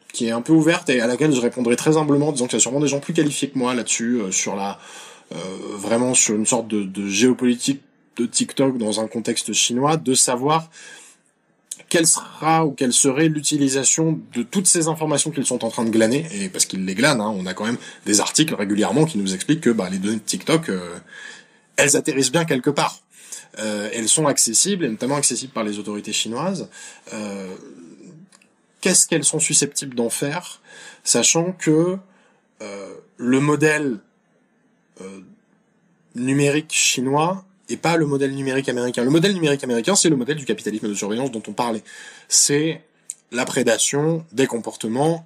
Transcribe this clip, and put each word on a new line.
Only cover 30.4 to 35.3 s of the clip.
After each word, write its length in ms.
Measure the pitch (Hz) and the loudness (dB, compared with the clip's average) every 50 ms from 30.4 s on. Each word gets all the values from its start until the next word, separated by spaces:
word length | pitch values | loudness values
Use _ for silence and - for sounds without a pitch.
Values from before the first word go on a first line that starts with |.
| - - - - _ - - - - - - - - | -8 -12 -18 -20 _ -20 -20 -20 -20 -20 -20 -10 -2
sachant 480 | - - 120 117 - - 165 170 185 | 0 0 2 4 4 2 2 0 0
que, 460 | 185 - - 160 151 160 170 180 185 190 - _ _ _ _ _ _ _ _ _ _ - | -4 -2 2 4 4 4 4 2 0 -4 -8 _ _ _ _ _ _ _ _ _ _ -16
euh, 320 | 107 104 101 101 98 95 - - - _ _ | -14 -12 -12 -12 -14 -14 -16 -18 -20 _ _
le 220 | - 123 120 131 135 | -6 0 2 2 4
modèle, 560 | 143 147 151 147 151 156 151 151 147 135 113 101 _ _ _ _ _ _ _ _ _ _ _ _ _ _ _ _ _ _ _ - | 4 4 4 4 4 4 4 2 0 -2 -2 -4 _ _ _ _ _ _ _ _ _ _ _ _ _ _ _ _ _ _ _ -18
euh, 180 | 92 95 98 95 92 - | -18 -16 -16 -18 -20 -20